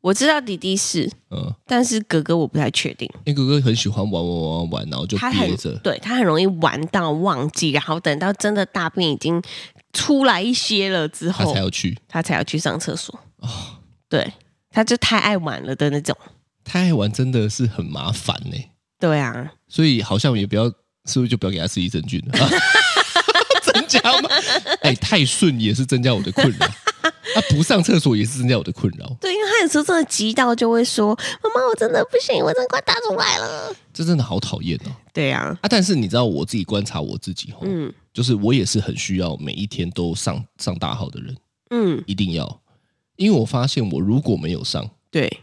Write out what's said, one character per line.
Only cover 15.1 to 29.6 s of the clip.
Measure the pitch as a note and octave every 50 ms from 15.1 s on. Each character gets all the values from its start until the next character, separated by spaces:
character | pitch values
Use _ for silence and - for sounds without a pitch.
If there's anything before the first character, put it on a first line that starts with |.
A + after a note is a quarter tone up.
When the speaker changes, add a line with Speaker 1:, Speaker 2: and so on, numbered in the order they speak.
| A3+ G#3+
Speaker 1:
爱 | - G3+ G#3 F#3+
玩 | E3 D3+ A#2+ C#2 C2
了 | - C3+
的 | - D3+ D3
那 | C#3 D3 D3
种。 | - - _ - - _ _ _ _ _ _ _
Speaker 2:
太 | - - F3+ F3+
爱 | F3+ E3
玩 | B2 G2+ G2+
真 | G#2 - C3 C3 B2+
的 | A#2+ G#2+ G#2
是 | G#2+ - B2
很 | A2+ - - E2+
麻 | - D2 D2 C2+ E2 A2+
烦 | - - - - F2+ - - -
欸。 | - B2+ - _ _ _ _ _ _
Speaker 1:
对 | - E3+ D#3 D3
啊。 | C#3 B2 A#2 A#2+ B2 D3+ - _ _ _
Speaker 2:
所 | - - D#3+
以 | D#3+ C3+ A2+ A2
好 | - - G2+
像 | - D3+ B2 G#2+
也 | G2
不 | G2+ G#2
要， | G#2 A2+ A#2+ - _ _ _ _ _ _
是 | - - C3
不 | B2
是 | A#2
就 | A#2+ G#2
不 | -
要 | F#2
给 | F#2+ F2
他 | D#2+
吃 | F#2 - G#2
益 | F2 F#2
生 | - E2 D2+
菌 | - - D2+ -
了？ | B2 - - - - E4 F#4 F5+ F#5+ G5 - F5 F5+ E5+ -
<laughs> | - - - - - - A4 E4+ A4 - C5+ - -
增 | - C#4 - D4 -
加 | A3 B3 - A#3+ B3+ F4
吗？ | C4 A3+ C4+ D4+ F#4 - B3+ F#4+ F#3+ - D4+ - -
哎， | D3+ B2+
太 | - - - - F#3+ C#3+
顺 | B2+ - - - F3 C#3 A#2+
也 | A2 G#2 G2+
是 | B2+ C3
增 | B2 - B2+ A#2+
加 | C3 B2
我 | G2+ G2+
的 | F2
困 | F#2+ - C4+ C3+ G#2+ -
扰。 | F#4 - -
Speaker 1:
<laughs> | - - - - - - D#4+ D#4+ - - A4 B4
Speaker 2:
啊， | - - -
不 | - D3 E3
上 | - C4 G3+ E3
厕 | - - E3+
所 | - D3 A#2+
也 | G#2 G#2
是 | A2+ C3+ C3+
增 | B2 B2
加 | B2+
我 | A2 -
的 | -
困 | - - - G#2 -
扰。 | D#3 - - C3 A#2+
Speaker 1:
对， | - F#4+ F4+
因 | G#4
为 | G#4+
他 | G4 G#4 A#4